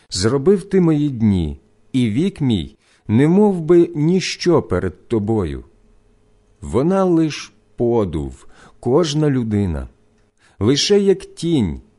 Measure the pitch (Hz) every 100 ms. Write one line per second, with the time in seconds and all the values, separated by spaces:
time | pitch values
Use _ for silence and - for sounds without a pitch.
0 | _ 87 107 139 143 202 - 190 165 151
1 | 147 120 110 95 78 71 _ _ _ 131
2 | 117 110 190 196 135 101 69 - _ _
3 | - 110 151 190 214 185 156 175 170 147
4 | 156 185 - - 185 151 - 90 92 -
5 | - 113 101 110 82 65 - _ _ _
6 | _ _ _ _ _ _ 107 110 156 190
7 | 185 160 160 - - _ _ - 120 117
8 | 95 76 71 65 - - - _ 123 143
9 | 165 147 151 131 113 101 98 71 65 _
10 | _ _ _ _ _ - 101 143 - 202
11 | 196 190 - - 165 151 92 67 -